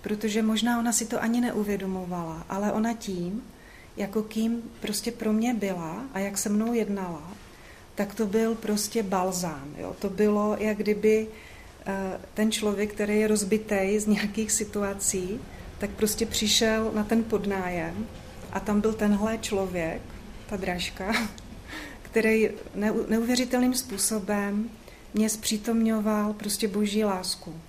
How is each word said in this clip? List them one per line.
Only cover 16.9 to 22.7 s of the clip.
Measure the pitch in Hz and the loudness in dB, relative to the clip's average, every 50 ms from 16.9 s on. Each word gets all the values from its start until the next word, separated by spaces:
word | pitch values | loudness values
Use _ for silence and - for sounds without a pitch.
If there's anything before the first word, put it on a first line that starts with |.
| - | 0
na | 214 208 | 0 2
ten | 208 226 233 220 | 4 2 2 4
podnájem | 220 226 190 180 202 196 190 180 180 180 175 160 165 175 202 220 226 - - - - - - - - | 2 0 0 2 0 0 0 -2 -2 -2 -2 -4 -4 -4 -6 -8 -8 -10 -14 -14 -14 -14 -14 -14 -6
a | - 190 | -6 -4
tam | - - 208 208 | 0 2 2 4
byl | 208 220 214 | 4 2 2
tenhle | 220 208 208 208 196 214 220 226 | 2 4 4 4 4 4 0 0
člověk, | 226 220 - 214 196 190 185 180 175 165 160 - - - - - - - - - - - - | -2 -2 -2 0 0 0 0 -2 -2 -2 -2 -4 -6 -8 -12 -14 -14 -14 -14 -14 -14 -10 -8
ta | 208 | -6
Dražka, | 190 190 190 180 175 180 - - - 185 196 226 233 226 208 | -4 -2 -4 -2 -4 -4 -6 -6 -6 -2 0 0 0 0 -2
<laughs> | - - - - - - - - - - - - - - - - | -6 -12 -16 -16 -16 -16 -14 -12 -12 -12 -12 -12 -14 -16 -16 0
který | - 226 220 220 220 220 220 - - - - - | 0 2 4 6 6 6 4 2 2 -6 -12 -8